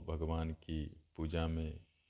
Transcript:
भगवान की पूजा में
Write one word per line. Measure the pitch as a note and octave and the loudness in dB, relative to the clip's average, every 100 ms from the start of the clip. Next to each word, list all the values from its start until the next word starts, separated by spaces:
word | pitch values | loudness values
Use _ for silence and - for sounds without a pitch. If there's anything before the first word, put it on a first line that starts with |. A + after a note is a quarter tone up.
| - | 0
भगवान | D#2+ D#2+ E2 D#2+ D#2 | 0 2 2 0 -2
की | - D#2 D2 - - - | -4 -2 -2 -6 -14 -4
पूजा | D#2+ E2 E2 | 0 2 2
में | D#2+ D#2+ D2+ - _ | 2 -2 -4 -12 _